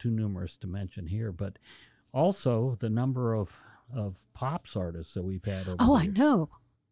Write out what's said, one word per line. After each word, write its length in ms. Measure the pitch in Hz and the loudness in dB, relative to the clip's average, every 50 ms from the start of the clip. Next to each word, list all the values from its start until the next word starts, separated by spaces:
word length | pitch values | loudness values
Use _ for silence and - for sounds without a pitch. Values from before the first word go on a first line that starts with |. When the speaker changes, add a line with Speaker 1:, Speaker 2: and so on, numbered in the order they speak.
Speaker 1:
too 100 | - 120 | -2 0
numerous 460 | 113 110 110 104 98 90 90 82 - - | 0 2 0 0 -2 -4 -6 -6 -8 -10
to 80 | - | -8
mention 400 | 92 87 101 101 87 - - 82 | -8 -6 -6 -6 -8 -8 -10 -6
here, 240 | 80 95 107 113 107 | -4 -4 -4 -4 -4
but 260 | 90 - 101 92 - - _ - - - - _ _ _ _ _ | -4 -6 -6 -6 -6 -12 _ -20 -20 -20 -20 _ _ _ _ _
also 640 | - 131 156 190 196 - - 127 120 113 120 135 123 - | 0 2 2 2 0 0 0 2 2 2 2 0 -2 -2
the 100 | - 113 | -2 0
number 420 | 107 113 127 135 131 127 123 113 113 | 0 2 2 0 0 0 0 0 0
of 220 | 110 98 - - - - - - _ _ - 123 | 0 -2 -4 -8 -18 -20 -20 -20 _ _ -10 -6
of 220 | 120 104 101 92 - _ _ _ | -6 -4 -4 -6 -10 _ _ _
pops 420 | - 127 131 156 175 - - - | -6 -4 -4 -4 -4 -8 -6 -6
artists 380 | 104 90 85 82 85 82 - - | -4 -4 -4 -6 -8 -10 -8 -6
that 80 | 98 | -6
we've 220 | 90 92 95 90 - | -4 -4 -4 -4 -4
had 240 | 104 98 95 92 92 | -4 -4 -4 -4 -4
over 80 | 90 85 | 2 4
Speaker 2:
Oh, 140 | - 247 285 | 6 6 6
Speaker 1:
the 40 | 214 | 6
Speaker 2:
I 40 | 156 | 4
Speaker 1:
years. 120 | 196 196 | 2 2
Speaker 2:
know. 320 | 202 277 302 277 185 156 - - - _ _ _ _ _ _ | 4 4 6 6 4 2 0 -6 -18 _ _ _ _ _ _